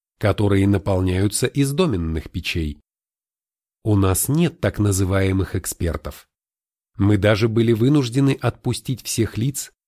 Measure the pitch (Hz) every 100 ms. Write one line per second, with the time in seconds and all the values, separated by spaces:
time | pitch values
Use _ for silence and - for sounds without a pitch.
0 | _ - 104 92 101 98 98 101 98 92
1 | 92 90 104 - 123 139 139 143 180 95
2 | 80 78 - 87 - 87 78 73 _ _
3 | _ _ _ _ _ _ _ _ 107 104
4 | 95 95 - 151 170 - 104 - 104 95
5 | 92 95 95 95 90 95 - - 85 76
6 | 76 - _ _ _ _ _ _ _ -
7 | 101 101 104 107 113 110 113 113 123 151
8 | 123 127 139 135 123 - 127 117 - 123
9 | - - 107 - 131 139 - _